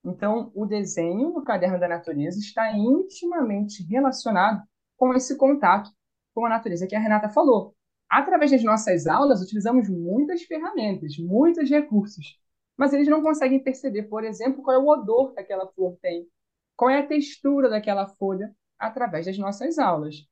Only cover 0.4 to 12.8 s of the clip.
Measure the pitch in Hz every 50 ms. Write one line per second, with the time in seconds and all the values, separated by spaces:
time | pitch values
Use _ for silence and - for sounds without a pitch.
0.4 | - - _ 196 214 196 214 208 196 165 - 180 170 170 180 214 269 339 349 320
1.4 | 269 - 220 180 175 185 185 175 180 170 170 170 - 170 147 143 147 170 185 208
2.4 | 208 - - 220 226 220 214 208 208 240 277 359 381 - - - 349 349 349 339
3.4 | 262 220 202 202 208 208 - - 175 160 214 262 277 262 262 - - 233 208 180
4.4 | 190 214 214 196 - _ _ _ _ _ _ _ 254 254 254 262 254 - 277 -
5.4 | 277 269 285 285 220 175 185 202 202 - _ _ _ _ _ _ _ _ _ 220
6.4 | 233 233 226 226 226 220 170 170 185 185 202 214 220 214 214 214 214 214 214 294
7.4 | 330 285 233 202 - - _ _ _ _ _ _ _ _ - 247 277 370 370 311
8.4 | 294 277 269 247 226 214 220 214 - 202 180 165 143 160 151 214 285 285 247 185
9.4 | 185 - 214 208 185 233 247 254 214 196 185 170 170 170 196 254 294 294 370 339
10.4 | - _ 339 311 320 370 440 330 220 208 190 - 151 147 143 151 170 175 190 233
11.4 | 302 339 339 330 294 262 285 302 294 - 214 202 190 - - - 143 - _ _
12.4 | _ _ _ _ _ _ _ -